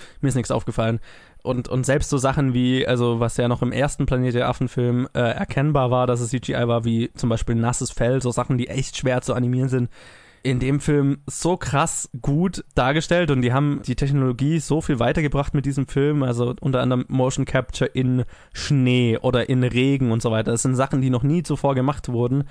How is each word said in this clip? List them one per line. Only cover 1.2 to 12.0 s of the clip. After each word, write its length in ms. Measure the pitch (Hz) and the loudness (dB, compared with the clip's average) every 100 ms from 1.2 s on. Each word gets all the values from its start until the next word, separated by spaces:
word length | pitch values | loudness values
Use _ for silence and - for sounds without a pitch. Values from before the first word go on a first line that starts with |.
| - - | -20 -10
Und, 260 | - 123 120 | -4 -4 -2
und 180 | 127 127 | -2 2
selbst 240 | 139 - | 0 2
so 80 | 143 | 0
Sachen 340 | 131 139 135 | 0 2 2
wie, 340 | 123 123 127 - | 2 2 2 2
also 320 | 127 120 117 | 2 2 0
was 200 | 117 - | 0 0
ja 100 | 120 | 0
noch 140 | 120 | 0
im 100 | 123 | -2
ersten 320 | - 139 - | 0 -2 -2
Planet 300 | 131 127 127 | 0 0 0
der 120 | 120 123 | 0 0
Affen 180 | 123 123 | -2 -4
Film, 400 | - 123 123 131 | -2 0 0 -2
äh, 60 | - | -2
erkennbar 680 | 120 120 196 - 147 143 127 | -2 -2 -4 -2 0 2 2
war, 160 | 127 123 | 2 0
dass 140 | 120 | 0
es 80 | 120 | -2
C 120 | 123 | -4
G 120 | - | -4
I 160 | 131 120 | -2 0
war, 160 | 117 | 0
wie 260 | 113 113 117 | 0 0 -2
zum 160 | - 123 | -2 -2
Beispiel 240 | 113 - | 2 2
nasses 360 | 117 113 123 127 | 4 0 -2 -4
Fell, 300 | - 120 131 | -2 0 2
so 100 | 123 | 0
Sachen, 280 | 120 123 127 | -2 0 -2
die 100 | 120 | -2
echt 300 | 123 131 - | -4 -6 -4
schwer 240 | 127 127 | -2 0
zu 100 | - | -2
animieren 380 | 113 123 123 131 | -2 0 0 0
sind, 180 | 127 123 - - - - - | 0 -2 -6 -20 -20 -20 -8
in 180 | 127 127 | -4 -2
dem 180 | 131 143 | 0 0
Film 420 | - 147 139 143 - | 2 2 2 0 -6
so 300 | - 165 180 | -4 -2 -2
krass 540 | - 139 165 - | 0 0 0 -2